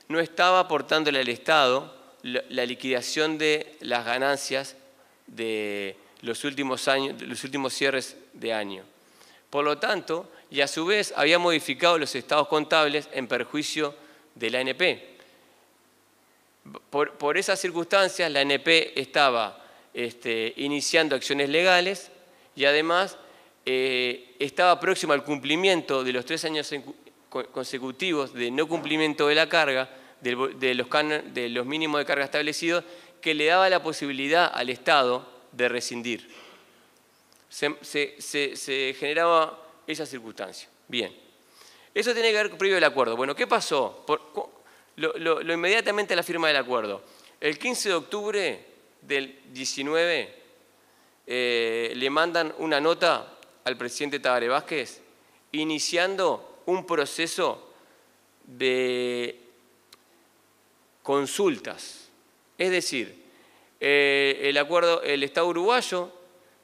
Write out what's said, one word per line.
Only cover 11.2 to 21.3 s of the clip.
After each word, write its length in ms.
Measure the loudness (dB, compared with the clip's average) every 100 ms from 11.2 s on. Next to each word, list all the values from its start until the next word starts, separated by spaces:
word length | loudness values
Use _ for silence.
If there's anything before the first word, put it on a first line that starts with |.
| 4 4
modificado 600 | 4 2 0 2 4 4
los 160 | 0
estados 320 | -4 0 2 2
contables 640 | 0 2 4 4 0 -4
en 140 | -6 -2
perjuicio 680 | -2 -2 -4 -4 -2 -4 -4 -18 -20 _ -8
de 140 | -4
la 80 | -2
A 20 |
N 140 | -2
P. 360 | 0 0 0 -8 -20 -20 _ _ _ _ _ _ _ _ _ _ _ _ _ -20 -20 -6
Por, 240 | -2 -2
por 240 | -2 -2 0
esas 220 | 0 -2
circunstancias, 720 | -2 -4 2 4 4 0 0
la 80 | 2
A 40 |
N 160 | 2 2
P 400 | 4 4 4 -2
estaba, 640 | -2 2 4 4 0 -6 -20 -20 _
este, 580 | -8 -6 -6 -4 -2 -2 -4
iniciando 580 | -4 -2 2 2 4 0
acciones 320 | -2